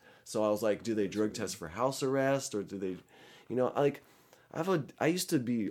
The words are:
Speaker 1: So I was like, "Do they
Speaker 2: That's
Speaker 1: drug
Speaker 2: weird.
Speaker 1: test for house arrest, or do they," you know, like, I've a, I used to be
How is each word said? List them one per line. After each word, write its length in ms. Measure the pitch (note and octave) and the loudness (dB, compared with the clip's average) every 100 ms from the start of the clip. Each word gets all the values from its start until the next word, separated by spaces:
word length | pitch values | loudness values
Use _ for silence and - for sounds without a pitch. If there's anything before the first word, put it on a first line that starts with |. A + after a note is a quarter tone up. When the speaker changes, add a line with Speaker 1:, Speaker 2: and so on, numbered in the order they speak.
| - - | -20 -20
Speaker 1:
So 180 | - A2 | -6 0
I 60 | G#2+ | 2
was 140 | G#2 | 4
like, 200 | A2 G2+ | 2 0
"Do 120 | G#2 | 0
they 80 | G#2+ | 0
Speaker 2:
That's 100 | G2 | 0
Speaker 1:
drug 140 | G2 G#2+ | 2 0
Speaker 2:
weird. 60 | |
Speaker 1:
test 220 | - G2 - | 0 -6 -6
for 120 | D#2+ | -8
house 340 | F#2+ C3 C3+ | -2 0 0
arrest, 520 | C3+ C3+ C3+ C3+ - | 0 2 2 0 -2
or 80 | G#2 | -6
do 160 | F#2+ G2+ | -4 -4
they," 180 | F#2+ F2+ - - - - - | -4 -6 -12 -20 -20 -18 -4
you 60 | A#2 | 0
know, 140 | B2 - | 0 2
like, 260 | C#3+ C#3 - - - - _ | 2 0 -12 -20 -20 -20 _
I've 160 | - F3+ | -4 0
a, 140 | F3+ A#2 - | 0 -2 0
I 100 | C#3+ | 0
used 200 | F3+ - | 0 0
to 80 | D#3 | 0
be 320 | A#2 A#2 G2 | 0 -2 -2